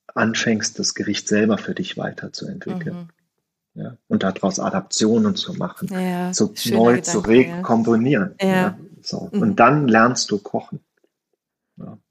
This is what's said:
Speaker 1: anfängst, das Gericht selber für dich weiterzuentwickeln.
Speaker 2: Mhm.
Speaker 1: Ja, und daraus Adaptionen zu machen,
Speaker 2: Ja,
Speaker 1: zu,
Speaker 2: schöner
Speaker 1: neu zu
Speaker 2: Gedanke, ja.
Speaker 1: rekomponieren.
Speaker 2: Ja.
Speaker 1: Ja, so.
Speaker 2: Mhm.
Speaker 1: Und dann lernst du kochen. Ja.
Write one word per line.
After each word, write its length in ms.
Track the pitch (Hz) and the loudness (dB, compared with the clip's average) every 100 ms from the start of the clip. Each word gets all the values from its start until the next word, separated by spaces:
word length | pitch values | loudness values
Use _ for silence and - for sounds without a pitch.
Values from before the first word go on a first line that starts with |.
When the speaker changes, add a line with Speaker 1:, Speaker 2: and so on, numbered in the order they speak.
| - 120 | -10 -2
Speaker 1:
anfängst, 640 | 113 113 117 107 - - | -2 0 0 0 -2 -4
das 160 | 98 - | -4 -4
Gericht 320 | 101 98 - | -4 -4 0
selber 300 | 104 110 101 | 2 2 0
für 180 | - - | -2 -6
dich 220 | 185 - | -8 -8
weiterzuentwickeln. 1000 | - - 151 - - 190 - 185 160 175 | -8 -8 -12 -12 -12 -12 -10 -8 -8 -10
Speaker 2:
Mhm. 140 | 170 _ _ _ _ _ _ | -14 _ _ _ _ _ _
Speaker 1:
Ja, 240 | 110 107 120 - | -14 -14 -14 -4
und 160 | 107 | -2
daraus 360 | 95 95 98 - | -2 -2 -2 -2
Adaptionen 760 | 95 95 - - 107 220 214 190 | -4 -4 -6 0 2 4 2 0
zu 160 | - | -6
machen, 340 | 185 185 - 190 | -8 -8 -8 -8
Speaker 2:
Ja, 460 | 185 185 180 180 | -4 -4 -2 -4
Speaker 1:
zu, 180 | 180 208 - | -2 -2 -2
Speaker 2:
schöner 220 | 117 113 | -2 4
Speaker 1:
neu 240 | 117 123 | 4 4
zu 200 | 165 175 | 2 -2
Speaker 2:
Gedanke, 280 | 98 120 127 | 4 6 6
ja. 60 | 175 | 0
Speaker 1:
rekomponieren. 800 | 185 113 113 113 127 127 95 - | 0 2 4 2 2 2 0 -2
Speaker 2:
Ja. 60 | 190 | 0
Speaker 1:
Ja, 320 | 185 185 185 - - | 2 0 -4 -12 -18
so. 280 | - 196 - | -12 -10 -6
Speaker 2:
Mhm. 100 | 208 | 0
Speaker 1:
Und 180 | 117 95 | 2 6
dann 260 | 120 147 135 | 6 6 4
lernst 420 | 113 120 127 - | 4 4 2 -2
du 80 | 101 | -4
kochen. 420 | - - - 151 - _ _ _ _ _ _ _ _ - | -4 -8 -8 -14 -18 _ _ _ _ _ _ _ _ -20
Ja. 200 | - 107 _ | -18 -18 _